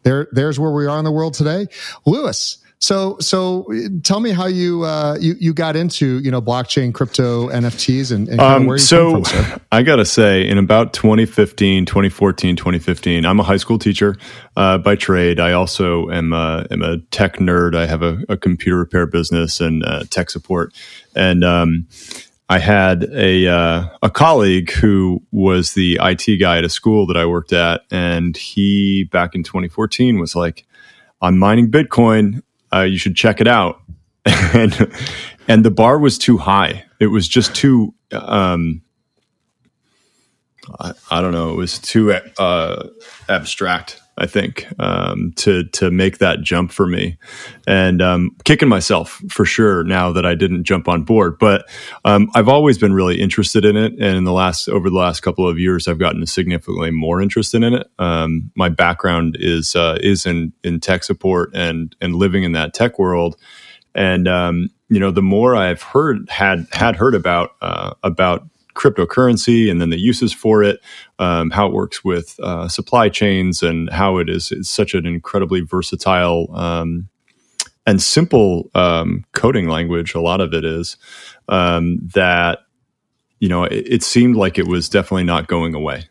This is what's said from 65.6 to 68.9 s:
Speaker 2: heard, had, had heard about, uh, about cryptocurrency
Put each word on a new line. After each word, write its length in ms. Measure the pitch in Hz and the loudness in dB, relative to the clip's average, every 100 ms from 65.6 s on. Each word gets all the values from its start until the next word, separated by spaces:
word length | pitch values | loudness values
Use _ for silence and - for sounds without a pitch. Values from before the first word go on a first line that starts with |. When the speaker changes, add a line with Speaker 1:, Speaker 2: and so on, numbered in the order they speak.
| 90 85 | 0 -4
Speaker 2:
heard, 480 | - 135 156 110 - | -2 0 0 -2 -6
had, 360 | - 98 90 80 | -2 0 0 -4
had 240 | - 117 87 | -2 -2 2
heard 200 | 123 110 | 0 2
about, 400 | 87 87 87 _ | 0 -2 -4 _
uh, 320 | 50 50 - - | -10 -8 -8 -6
about 420 | 98 85 92 87 - _ _ | -6 0 0 0 -6 _ _
cryptocurrency 960 | - 107 | 0 0